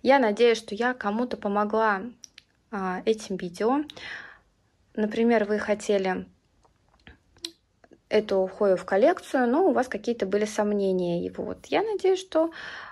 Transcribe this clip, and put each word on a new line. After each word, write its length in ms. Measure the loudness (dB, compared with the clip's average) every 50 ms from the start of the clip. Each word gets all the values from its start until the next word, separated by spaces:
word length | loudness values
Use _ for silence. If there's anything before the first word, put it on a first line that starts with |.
Я 160 | 6 6 6 6
надеюсь, 400 | 6 2 2 4 4 4 4 2
что 160 | -2 -10 -6
я 200 | -2 -2 -2 -2
кому-то 420 | -2 -4 -4 -2 -2 -4 -4 -6
помогла, 680 | -6 -4 -2 0 0 0 0 0 2 2 2 0 0 -4 -10 -14 _ -20 _ _ -20 _ _ _ _ _ _
а, 320 | -8 -6 -4 -4 -4 -2 0
этим 320 | -2 -2 -2 -2 -8 -8
видео. 480 | -6 -6 -10 -6 -2 0 0 0 0 -2 -4 -10 -16 -14 -14 -14 -14 -16 -18 -20 _ _ _ _ _ _ _ _ _ _ _ _
Например, 500 | -4 -4 -2 0 2 4 4 4 4 2
вы 140 | 0 -2 -2
хотели 680 | 0 -2 -2 -2 0 0 0 0 0 -2 -4 -4 -8 -12 _ _ _ _ _ _ _ _ _ _ _ _ _ _ _ -20 -20 _ _ _ _ -16 -16 -16 -16 _ _ _ _ _ -20 _ -20 _ _ _
эту 380 | 0 0 2 2 2 2 2 0
хою 280 | 0 0 4 4 4
в 80 | 2 2
коллекцию, 600 | 0 2 4 4 4 4 2 -4 -4 0 2 2
но 200 | 2 4 4 4 4
у 40 |
вас 160 | 4 2 0 -2
какие-то 380 | -4 -6 -4 -4 -4 -2 -2
были 180 | -2 0 0 0
сомнения. 800 | -2 0 -2 0 0 0 0 2 2 2 0 0 0 -2 -2 -4
И 60 | -6
вот 360 | -8 -8 -8 -8 -8 -12 -8
я 160 | -2 0 0
надеюсь, 360 | 0 0 -4 0 2 2 2 2
что 320 | -2 _ 0 0 0 0 -2 -10 -14 -14 -14 -14 -16 -18